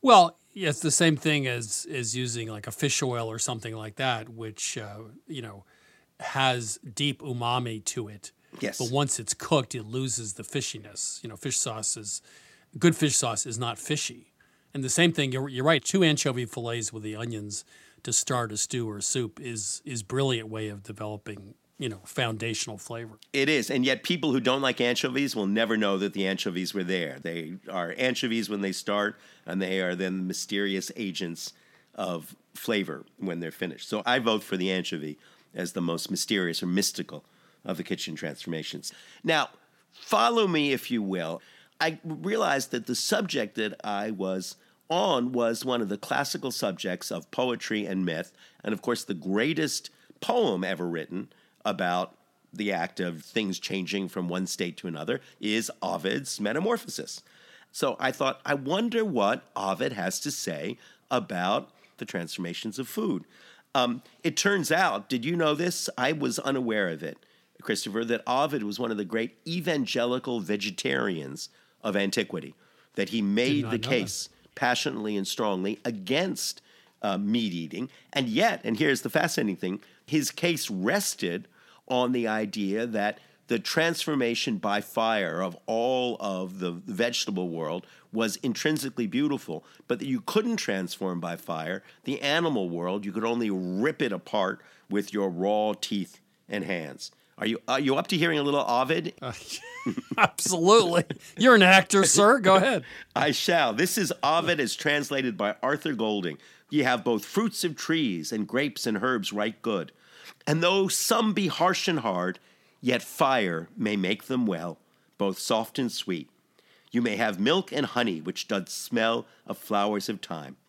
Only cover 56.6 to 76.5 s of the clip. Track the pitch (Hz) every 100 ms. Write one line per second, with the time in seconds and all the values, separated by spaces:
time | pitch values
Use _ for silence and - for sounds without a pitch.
56.6 | 196 233 - - - - _ - - -
57.6 | - - 139 - 131 127 135 - - 143
58.6 | 135 185 233 226 220 131 101 127 - -
59.6 | 98 95 135 104 92 - 147 135 - 78
60.6 | 85 - - - _ 127 98 92 90 117
61.6 | - _ _ _ - 95 85 - 87 87
62.6 | 110 107 127 - 214 127 - - - -
63.6 | _ 135 123 123 - _ 165 156 202 202
64.6 | 156 160 185 107 104 127 123 170 156 151
65.6 | 175 175 - - 127 160 135 120 - 139
66.6 | 120 107 95 80 80 - _ _ _ _
67.6 | - 107 - 104 117 117 - 127 151 143
68.6 | 104 101 120 107 95 113 117 - - 170
69.6 | 175 151 120 127 120 123 127 120 92 104
70.6 | 101 90 - 67 113 85 69 69 - _
71.6 | _ _ 110 101 98 98 104 90 69 -
72.6 | _ _ _ - 98 110 101 104 123 147
73.6 | 120 117 117 127 95 - - _ _ -
74.6 | 123 123 147 123 107 104 95 - 110 95
75.6 | 95 107 - 110 92 135 185 - -